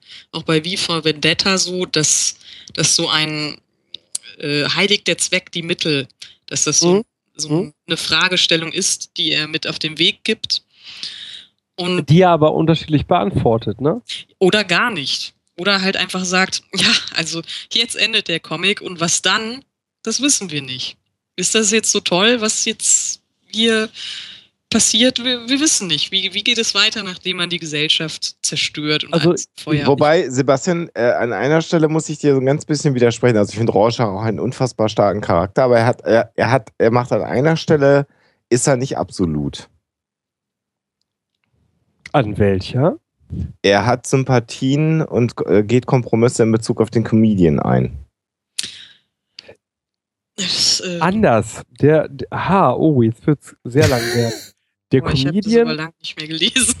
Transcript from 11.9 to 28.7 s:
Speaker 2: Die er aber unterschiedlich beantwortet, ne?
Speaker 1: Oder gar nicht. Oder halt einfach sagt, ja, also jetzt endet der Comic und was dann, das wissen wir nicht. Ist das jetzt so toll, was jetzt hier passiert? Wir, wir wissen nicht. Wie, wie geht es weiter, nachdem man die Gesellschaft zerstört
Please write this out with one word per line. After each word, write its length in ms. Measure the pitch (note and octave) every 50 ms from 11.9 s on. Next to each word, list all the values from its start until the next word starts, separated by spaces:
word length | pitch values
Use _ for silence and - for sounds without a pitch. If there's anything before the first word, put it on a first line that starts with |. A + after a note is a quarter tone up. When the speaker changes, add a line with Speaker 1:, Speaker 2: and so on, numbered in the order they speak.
| F3+ F3 D3 -
Speaker 2:
Die 120 | D3+ F3+
er 80 | F#3 F3
aber 220 | E3+ D3+ D3+ D#3 -
unterschiedlich 540 | D3 E3 D#3 E3 - - - D3+ C#3 - -
beantwortet, 720 | F3+ F3 G3+ G3+ - C3+ - A#2+ A2+ A2+ - A2 G2+ -
ne? 200 | C3 D3+ G3+ B3 - - - - - _ _ -
Speaker 1:
Oder 260 | F#3+ F3+ G#3 G#3+ G3+
gar 280 | F3+ E3+ F#3 A3+ B3
nicht. 420 | G#3 D3+ C3+ - - - - - - _ _ _ _ -
Oder 240 | F3 G3+ G3 F#3+
halt 160 | F#3+ F#3+ - -
einfach 280 | - G#3 - F#3 F#3
sagt, 360 | F3 F#3 F#3 F#3+ - - - - _ -
ja, 160 | F#3+ F#3+ A3 A#3 - - - -
also 260 | - E3 D#3 D#3+ E3 D#3+ - - - - -
jetzt 240 | - A3 A3+ - -
endet 320 | - G3+ A3 A3+ G#3 - -
der 120 | E3 D#3+
Comic 420 | - - D#3+ D#3+ F3 G3 G#3 -
und 180 | - G3 F3+ D#3
was 220 | E3 E3+ - -
dann, 420 | - F#3 G3 A3 A3 A3 B3 C4+ - _ _ _ _ _ _ _ -
das 180 | A3 A3 -
wissen 300 | C4 D4 - - G3+ F3+
wir 100 | D3+ D3
nicht. 360 | C#3 B2+ B2+ B2+ - - - _ _ _ _ _ _ _ _
Ist 200 | F3+ F3+ - -
das 160 | A3 A3 F#3+
jetzt 200 | A3+ A3 G#3 -
so 80 | - G#3
toll, 420 | - - F3+ F3 G3+ A#3 B3 A#3
was 240 | G#3+ A3 - - -
jetzt 560 | A3+ G#3+ - - - - - - - - - _ _ _ _ _ _
hier 380 | - G#3+ A3+ A3+ A3+ A3 A3 A3 - - - - - - - - - - - _ _ _ _ -
passiert? 540 | - A3+ - - - G#3+ B3 C4 A#3+ A#3+ A#3
Wir, 240 | B3+ B3 A#3+ A#3 A#3
wir 100 | C#4 C4+
wissen 280 | D#4 D#4+ - - G#3 E3+
nicht. 240 | D3+ C#3+ - -
Wie, 220 | E3 F#3+ F#3 G3 F3+
wie 100 | G#3 G3+
geht 140 | B3+ A#3 A3+
es 180 | A3+ - -
weiter, 280 | G3+ G#3 A3 - A3 G3
nachdem 340 | F#3+ F3 - - F#3 F3+ F#3
man 120 | F3 E3+
die 80 | F3 E3+
Gesellschaft 800 | F3 D3+ D3+ D3 D3+ D#3 - - D#3+ D3+ - - - - - _ -
zerstört 600 | - D#3+ D3 - -